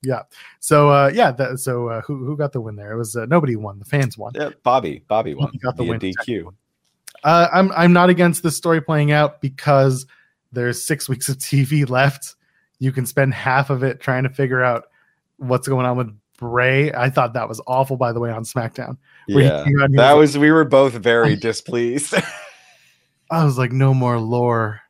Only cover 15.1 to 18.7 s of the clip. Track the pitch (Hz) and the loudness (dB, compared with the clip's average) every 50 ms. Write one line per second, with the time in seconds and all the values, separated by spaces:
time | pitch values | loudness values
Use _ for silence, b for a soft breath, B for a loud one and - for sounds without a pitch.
15.1 | _ _ _ _ _ _ 135 127 123 127 127 135 135 127 127 123 123 123 123 110 | _ _ _ _ _ _ -4 -2 -2 -2 -2 -2 -2 -2 -2 -2 -2 -4 -6 -8
16.1 | 104 107 _ _ _ _ 120 117 117 123 123 127 131 135 143 151 - 123 120 135 | -10 _ _ _ _ _ -12 -4 -2 0 2 2 2 2 0 0 -2 -2 -2 0
17.1 | 135 147 127 120 113 127 113 107 - 110 - - 127 131 135 135 139 123 127 120 | 0 0 -2 0 -2 -6 -6 -6 -8 -12 -6 -4 -2 -2 0 -2 -2 -4 -4 -4
18.1 | 117 117 117 117 113 113 113 - - 127 113 113 | -2 -4 -4 -6 -6 -8 -10 -8 -6 -6 -6 -6